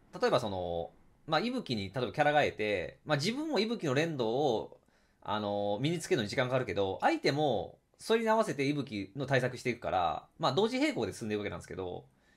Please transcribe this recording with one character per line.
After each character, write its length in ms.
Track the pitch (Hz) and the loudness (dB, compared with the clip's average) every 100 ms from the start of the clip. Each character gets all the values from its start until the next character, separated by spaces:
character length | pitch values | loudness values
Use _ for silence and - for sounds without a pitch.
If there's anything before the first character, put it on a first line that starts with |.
| _ - | _ -2
例 100 | 247 | 2
え 20 | |
ば 100 | 139 | 2
そ 80 | 113 | 2
の、 420 | 95 87 85 - - _ _ - | -2 -2 -2 -4 -10 _ _ -2
ま 100 | 160 | 0
あ、 40 | |
息 100 | 226 | 0
吹 260 | 254 - 110 | -4 -4 -4
に、 160 | 95 | -4
例 80 | 131 | -4
え 40 | 117 | -2
ば 60 | |
キ 80 | 151 | 2
ャ 40 | |
ラ 80 | 147 | 4
替 140 | 147 107 | 4 2
え 60 | |
て、 460 | - 107 98 76 - | 0 0 0 -2 -8
ま 100 | - | -2
あ、 20 | 147 | 0
自 160 | 170 | 0
分 160 | 254 311 | -2 0
も 100 | 240 | 0
息 80 | 214 | 0
吹 180 | 220 156 | 0 0
の 80 | |
連 220 | 131 165 147 | 2 0 0
動 140 | 110 | 0
を、 500 | 123 147 107 69 - _ _ _ _ | 2 2 0 -2 -14 _ _ _ _
あ 160 | - 104 | -4 -2
の、 380 | 104 101 101 104 | 0 0 0 0
身 100 | 143 | 0
に 100 | 175 | -2
つ 80 | - | 0
け 60 | |
る 40 | 156 | 0
の 40 | |
に 40 | 101 | 0
時 80 | 139 | -2
間 100 | 123 | 0
か 60 | |
か 60 | 127 | 0
る 80 | 123 | 0
け 80 | |
ど、 240 | 92 95 95 | 0 0 0
相 200 | 247 320 | 0 2
手 120 | 156 | 0
も 460 | 143 151 107 82 - _ - | 2 2 0 -4 -12 _ -10
そ 160 | - | 0
れ 60 | 226 | 2
に 80 | 220 | 4
合 80 | 220 | 4
わ 80 | |
せ 100 | 214 | 2
て 120 | 139 139 | 0 0
息 80 | |
吹 380 | 147 110 104 95 139 | 0 -2 -6 -6 -6
の 100 | 135 | 0
対 140 | 135 | 2
策 160 | 123 123 | 2 -2
し 60 | |
て 80 | 127 | -4
い 80 | 113 | -4
く 20 | |
か 100 | - | 0
ら、 360 | 90 85 - - - | 2 2 -2 -8 -2
ま 100 | 151 | 0
あ、 40 | |
同 160 | 135 220 | 2 2
時 100 | 254 | 2
並 160 | 302 | 0
行 120 | 185 104 | 0 -2
で 60 | |
進 140 | - 110 | -4 -4
ん 20 | |
で 60 | |
い 40 | 104 | -2
く 20 | |
わ 40 | |
け 60 | 101 | -4
な 60 | 87 | -8
ん 20 | |
で 20 | |
す 60 | - | -8
け 80 | 87 | -8
ど、 300 | 90 90 - _ _ | -6 -8 -14 _ _